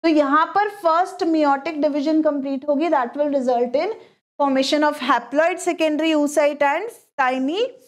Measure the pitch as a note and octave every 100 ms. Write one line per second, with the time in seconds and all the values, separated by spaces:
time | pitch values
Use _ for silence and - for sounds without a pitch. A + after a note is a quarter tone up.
0 | E4 D4+ C#4 D4+ E4 G4 G#4 G4+ E4+ E4
1 | F#4 - E4+ D#4+ C#4+ C#4 D#4 D#4 D4+ D4
2 | C#4+ D#4 D#4 D4 C4+ C4+ D4 C#4 E4+ D4+
3 | B3 C#4 D4 C#4 B3 A#3+ B3 C4 F#4 A4
4 | - _ _ - C#4 C4+ C4+ D4+ D4+ D4
5 | B3+ A#3+ A#3 C#4 E4 F4+ F4+ E4 D#4 D4+
6 | D#4+ D4+ D4 D4 D4 D4 C#4+ D#4 A4+ -
7 | _ - C4 C4 C4 F#4 C5 -